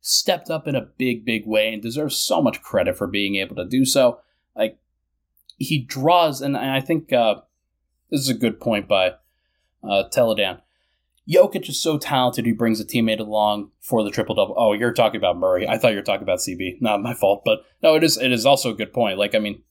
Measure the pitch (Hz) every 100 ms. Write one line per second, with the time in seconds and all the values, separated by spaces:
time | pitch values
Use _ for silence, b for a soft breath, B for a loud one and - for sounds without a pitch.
0 | - - - 175 - 160 151 135 107 _
1 | 127 117 110 113 107 107 110 117 117 123
2 | 151 - - 165 131 104 - 101 92 90
3 | 92 101 101 98 95 - 90 127 131 -
4 | 127 - b b b - 110 - _ _
5 | _ _ _ _ _ - - 156 123 -
6 | 139 175 165 135 139 139 135 135 135 165
7 | - 123 113 101 _ _ _ _ _ _
8 | _ 143 131 113 120 110 120 107 98 98
9 | 92 - _ _ _ _ _ _ 107 98
10 | 95 - 117 104 98 87 _ _ _ _
11 | _ _ - 175 202 190 - 147 160 151
12 | - 139 127 120 117 107 117 110 104 123
13 | 113 110 107 107 104 104 101 _ - 120
14 | 104 107 107 110 98 104 113 104 120 117
15 | 113 104 92 87 113 - - 113 123 101
16 | 98 98 95 90 - 90 92 - 113 104
17 | 117 120 98 101 - 110 b b - 156
18 | 160 - 127 123 120 139 127 104 104 -
19 | 110 95 104 110 107 98 _